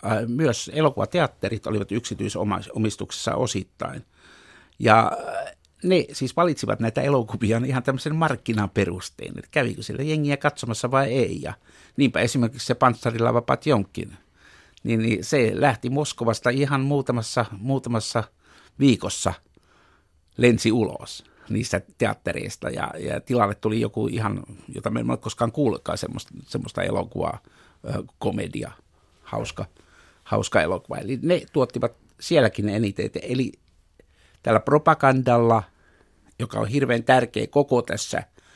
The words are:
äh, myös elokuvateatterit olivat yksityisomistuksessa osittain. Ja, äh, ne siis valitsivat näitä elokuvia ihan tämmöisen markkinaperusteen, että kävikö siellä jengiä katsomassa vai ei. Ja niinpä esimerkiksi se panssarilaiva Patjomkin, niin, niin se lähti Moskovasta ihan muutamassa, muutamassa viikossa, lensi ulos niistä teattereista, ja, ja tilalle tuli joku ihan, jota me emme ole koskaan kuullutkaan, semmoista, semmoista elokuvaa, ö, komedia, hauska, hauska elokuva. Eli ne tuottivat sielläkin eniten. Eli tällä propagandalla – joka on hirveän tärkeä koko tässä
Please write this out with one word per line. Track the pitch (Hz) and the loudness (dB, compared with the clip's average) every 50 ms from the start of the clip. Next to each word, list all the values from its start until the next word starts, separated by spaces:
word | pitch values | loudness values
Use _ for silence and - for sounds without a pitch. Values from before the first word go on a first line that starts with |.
| - | -4
äh, | 104 110 104 117 | -2 -2 0 -2
myös | 113 120 147 160 127 110 - - - - | -2 -2 0 0 0 0 -2 -6 -6 -2
elokuvateatterit | 151 156 135 127 - 104 - - 180 147 - - - - 104 113 104 - | 2 2 2 2 0 -2 0 0 0 0 0 -2 -4 -4 -4 -4 -4 -4
olivat | - 107 104 98 - | -2 -2 -2 -2 -2
yksityisomistuksessa | 101 117 - - 107 - 104 104 - 82 107 104 95 90 95 - - 110 110 107 - - 98 - - - - - - | -4 -4 -4 -6 -6 -6 -6 -4 -4 -2 -2 -2 -2 -4 -4 -6 -4 -2 -2 -2 -2 -4 -10 -10 -8 -6 -4 -2 0
osittain. | - 127 - - 98 - _ _ - - - - 135 - _ _ _ _ - - - - - - - - _ _ - | 0 0 -2 -2 -4 -6 _ _ -8 -8 -8 -8 -10 -16 _ _ _ _ -20 -20 -20 -20 -20 -20 -20 -20 _ _ 0
Ja, | - 113 107 113 - - - - - | 4 6 8 8 6 4 0 -4 -6
äh, | - - 98 - - - _ _ _ _ _ - | -6 -6 -8 -8 -10 -12 _ _ _ _ _ 0
ne | 180 185 165 - - | 4 4 4 2 0
siis | - - 135 123 - | -4 -6 -6 -4 0
valitsivat | 170 175 170 143 - - 107 107 110 | 0 0 0 0 -2 -2 -2 -2 0
näitä | 113 110 - 143 | 0 0 0 0
elokuvia | 131 143 143 127 113 107 107 - 113 101 113 117 127 | 2 2 2 2 0 -2 -4 -2 0 2 2 2 0
ihan | 131 131 127 - | 0 -2 -2 0
tämmöisen | 139 131 131 - 147 156 | -2 -2 -2 -2 -4 -2
markkinaperusteen, | 160 165 151 123 - - 117 110 107 104 95 - 107 98 - 92 90 - - _ - - 50 - | 0 0 0 -2 -2 -4 -2 0 0 0 0 0 0 0 0 -2 -8 -10 -12 _ -12 -12 -12 -12
että | - - - | -12 -10 -4
kävikö | - 151 123 113 - - 110 | -2 -2 -2 -2 -4 -8 -10
siellä | - - - 143 | -10 -6 -6 -4
jengiä | 156 156 156 147 143 143 | -2 -2 0 0 0 0
katsomassa | - - 147 - - - 117 110 - - 123 | 0 -2 -4 -4 -4 -6 -6 -4 -4 -2 0
vai | 135 135 139 113 123 | 0 2 2 2 2
ei. | 135 113 - - - | 0 0 0 -2 -6
Ja | - 76 - - _ _ - - - - - | -8 -10 -10 -12 _ _ -20 -20 -20 -8 0
niinpä | - 143 120 - 80 | 2 2 2 2 2
esimerkiksi | 117 120 - 131 117 110 - - - | 0 2 2 2 0 0 -2 -4 -4
se | - 120 | -2 0
panssarilaiva | - 131 123 113 - - 120 113 113 117 117 117 120 | 4 4 4 4 2 -2 -2 0 2 2 2 2 2
Patjomkin, | 117 - 135 - - 156 131 104 95 - - - - - - - _ _ _ _ _ - - - - _ _ _ - | 2 0 -2 0 2 2 2 2 2 -2 -6 -12 -12 -12 -14 -20 _ _ _ _ _ -20 -20 -20 -20 _ _ _ -2
niin, | 117 117 110 | 0 0 2
niin | 110 113 110 - 92 | 2 0 0 -2 -2
se | - 156 135 113 110 95 | 0 2 2 2 2 2
lähti | - 143 139 113 - - 123 | 2 2 2 2 0 -4 -4
Moskovasta | 131 147 147 - - - 123 117 107 - - 123 | -2 -2 -2 -4 -4 -2 0 0 0 0 0 0
ihan | 123 139 143 135 147 131 | 0 0 0 0 0 0
muutamassa, | 135 139 143 139 131 - 123 120 113 - - 123 107 - 107 | 0 0 0 0 0 0 -2 -2 -2 -2 -2 -2 -2 -2 -6
muutamassa | 95 107 135 135 127 - 120 120 110 - - - 113 107 - _ _ _ _ - - - _ _ - | -8 -4 -2 -2 -2 -2 -2 -2 -2 -2 -2 -4 -4 -4 -6 _ _ _ _ -20 -20 -20 _ _ 4
viikossa, | 139 135 110 - - 98 - - - 90 80 - _ _ _ _ _ _ _ _ _ _ _ _ _ _ _ _ _ _ - | 4 4 4 4 2 -4 -4 -2 -2 -2 -4 -4 _ _ _ _ _ _ _ _ _ _ _ _ _ _ _ _ _ _ -2
lensi | - 120 123 113 - - 113 | 4 4 6 6 6 2 2
ulos | 110 120 104 - - - - - - - - _ _ _ - - | 2 2 0 -2 -4 -10 -14 -14 -16 -18 -18 _ _ _ -8 -6
niistä | 107 110 113 - - 95 - _ _ | -4 -4 -2 -2 -4 -4 -4 _ _
teattereista, | - 120 104 104 - - - - - - - - - - - | -2 -2 -2 -2 -4 -6 -6 -6 -6 -6 -10 -10 -8 -8 -8
ja, | - - - - - | -6 -6 -6 -6 -6
ja | - - 73 73 - | -8 -6 -6 -6 -6
tilalle | - - 123 120 104 98 104 | -4 0 2 2 2 2 0
tuli | - - 107 107 113 | -2 -2 -2 0 0
joku | 113 107 - 110 113 | -2 -2 -2 -2 -4
ihan, | 131 - 117 110 101 101 98 - - 98 - - - - | -2 -2 -2 -2 -2 -4 -6 -8 -12 -18 -20 -18 -14 -12
jota | 117 - 110 | -8 -6 -4
me | 110 117 | -4 -2
emme | 117 123 123 | -2 -2 -4
ole | |
koskaan | - - 113 - - 117 117 | -4 -6 -8 -4 -4 -4 -2
kuullutkaan, | - 151 143 110 92 - - - - | 0 0 0 0 -2 -4 -4 -6 -6
semmoista, | - - - - - - - - - - | -6 -6 -8 -8 -10 -12 -14 -18 -20 -14
semmoista | - - 107 - - - - - | -10 -8 -8 -8 -6 -6 -4 -4
elokuvaa, | - 104 95 90 - - - - - - - _ _ _ _ - _ _ _ - | -2 -2 -4 -4 -6 -6 -4 -4 -4 -6 -8 _ _ _ _ -20 _ _ _ -10
ö, | - - - - - _ - | -6 -6 -6 -8 -10 _ -6
komedia, | - - - - - - - 104 - - - _ _ _ _ _ _ _ _ _ - | -4 -4 -2 -4 -6 -6 -6 -8 -10 -10 -12 _ _ _ _ _ _ _ _ _ -12
hauska, | - 110 110 113 - - - - - _ _ _ _ _ _ _ _ _ _ _ | -8 -6 -6 -6 -6 -8 -10 -12 -12 _ _ _ _ _ _ _ _ _ _ _
hauska | - 107 107 - - - 98 | -2 -2 -2 0 2 2 2
elokuva. | 76 85 95 - - - - | 2 2 0 -4 -4 -8 -10
Eli | - - 104 135 120 | -8 -6 -6 -6 -2
ne | - 165 180 - - - - | 0 0 0 0 -2 -2 0
tuottivat | 151 127 - - 117 120 - - _ _ _ _ - | 0 0 0 -2 -4 -4 -4 -6 _ _ _ _ -10
sielläkin | - - 170 147 120 107 - - 104 104 | -2 2 4 4 4 4 2 0 -2 0
eniten. | 101 113 117 101 - - 104 107 - - | 0 0 0 0 -2 -2 -4 -4 -6 -6
Eli | - 113 127 131 123 - - _ _ _ _ _ _ _ _ _ _ _ _ _ _ _ _ _ - | -6 -4 -2 -2 -2 -2 -4 _ _ _ _ _ _ _ _ _ _ _ _ _ _ _ _ _ 0
tällä | 120 110 107 | 2 4 4
propagandalla – | - 135 143 151 - 165 151 - 143 135 131 131 123 127 120 120 117 117 113 107 - - _ _ _ _ _ _ _ _ _ _ _ _ _ - | 4 4 4 4 6 4 4 6 6 4 6 6 4 4 4 6 6 6 4 4 2 -2 _ _ _ _ _ _ _ _ _ _ _ _ _ -8
joka | 117 107 - 110 | -8 -4 -4 -4
on | 110 | -2
hirveän | 104 127 143 135 123 120 117 113 | 0 0 0 2 2 0 2 4
tärkeä | - 131 127 123 117 - 107 - | 6 6 6 6 2 -2 -4 -4
koko | - - 143 143 - 127 120 | 0 2 2 2 4 2 2
tässä | 117 - - 107 - - - - - _ _ _ _ _ - | 2 0 -4 -6 -6 -4 -6 -6 -6 _ _ _ _ _ -20